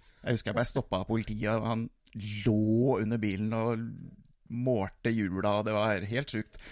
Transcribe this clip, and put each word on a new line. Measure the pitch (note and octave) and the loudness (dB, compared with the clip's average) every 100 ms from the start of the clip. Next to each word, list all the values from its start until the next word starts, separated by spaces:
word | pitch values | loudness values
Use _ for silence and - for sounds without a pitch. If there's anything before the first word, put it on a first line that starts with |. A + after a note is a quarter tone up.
| - - | -20 -10
jeg | - A#2 | -2 -2
husker | - | 0
jeg | G2+ | -2
ble | A#2+ | 0
stoppet | C3+ - F#2 | -2 -2 -2
av | F#2+ | 0
politiet, | A2+ G#2+ G#2+ A2 A2 | -2 -2 -2 0 0
og | |
han | A2 A2+ A#2 _ - - G#2 G#2 | 0 -2 -4 _ -14 -10 -8 0
lå | G2+ G#2+ A2 A2+ C3 A2 | 2 4 4 4 4 2
under | G#2+ A#2 | 0 0
bilen | G#2 F#2+ G#2+ | 0 0 -2
og | A2+ A2+ A2+ A2+ - - - - _ - | 0 0 -2 -6 -10 -16 -20 -20 _ -10
målte | A#2 B2+ A#2 F#2+ - A#2 | -2 0 0 0 -2 0
hjula, | A2+ G2 F#2+ G#2 G#2 | 2 0 2 2 2
og | |
det | G#2+ | 2
var | G#2+ A2 G2 F#2 | 2 2 0 0
helt | A#2+ C#3 | -4 -2
sjukt. | A2 - - - | -6 -6 -12 -16